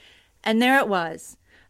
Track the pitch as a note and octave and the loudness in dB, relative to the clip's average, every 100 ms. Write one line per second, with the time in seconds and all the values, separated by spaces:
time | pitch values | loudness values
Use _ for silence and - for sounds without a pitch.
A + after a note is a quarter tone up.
0 | - _ _ _ A3 A3 B3 C4+ G#3+ F#3 | -20 _ _ _ -2 0 2 2 2 -2
1 | E3 E3 - - _ _ | -4 -10 -18 -20 _ _